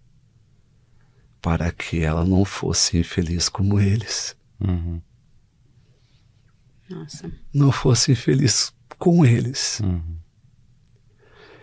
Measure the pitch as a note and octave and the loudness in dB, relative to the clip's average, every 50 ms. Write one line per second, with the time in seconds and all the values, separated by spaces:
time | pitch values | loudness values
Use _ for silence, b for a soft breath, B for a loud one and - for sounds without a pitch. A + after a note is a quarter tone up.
0 | _ _ _ _ _ _ _ _ _ _ _ _ _ _ _ _ _ _ _ _ | _ _ _ _ _ _ _ _ _ _ _ _ _ _ _ _ _ _ _ _
1 | _ _ _ _ _ _ _ _ - E2+ E2 D#2+ - E2+ - - - - - E2+ | _ _ _ _ _ _ _ _ -2 -2 0 0 0 -2 -4 -6 -10 -6 -4 -2
2 | D#2+ D2+ D#2 E2 E2+ F#2 F#2 F#2 G2+ G2 - - - F2 F2 - - - - E2+ | 0 0 0 0 2 2 2 2 2 0 -2 -6 -4 -2 0 0 0 0 0 0
3 | E2 - - - F2 D#2 F2 E2+ - - - - F#2+ G2+ G2+ G2+ G2 G2 G2+ A2+ | -2 0 -2 -4 -2 -2 -2 -2 -4 -4 -2 -2 0 0 2 2 2 2 2 0
4 | G#2+ - - - - - - _ _ _ _ - F#2+ F#2 F2+ F2 E2 F2 E2+ E2 | -2 -4 -6 -8 -8 -10 -12 _ _ _ _ -6 -2 -2 -2 -2 -4 -6 -8 -8
5 | - _ _ _ _ _ _ - _ _ _ _ _ _ _ _ _ _ _ _ | -10 _ _ _ _ _ _ -20 _ _ _ _ _ _ _ _ _ _ _ _
6 | _ _ _ _ _ _ _ _ _ _ _ _ _ _ _ _ _ - F3+ D#3+ | _ _ _ _ _ _ _ _ _ _ _ _ _ _ _ _ _ -16 -16 -14
7 | D#3+ D3+ - - - E3+ - - - - - C#3+ C#3+ C#3 B2 - - D3 B2 - | -14 -14 -16 -14 -14 -14 -14 -14 -14 -4 0 2 4 4 4 2 2 2 2 2
8 | - - B2+ A#2+ - D#3 D3 C3+ D3+ A#2 - - - - - _ _ - - - | 4 2 2 0 2 0 2 2 2 2 2 0 -2 -4 -6 _ _ -20 -12 -2
9 | - F3+ E3+ E3+ D#3 A#2+ A#2 - B2 A#2+ - - - - - - G#2+ G2 F2+ E2+ | 2 4 4 6 6 6 6 4 2 -2 -4 -4 -4 -4 -4 -2 -2 -2 -2 -2
10 | E2 E2 E2 E2 - _ _ _ _ - _ _ _ _ _ _ _ _ _ _ | -4 -8 -10 -12 -16 _ _ _ _ -20 _ _ _ _ _ _ _ _ _ _
11 | _ _ _ B B B B B B B B B | _ _ _ B B B B B B B B B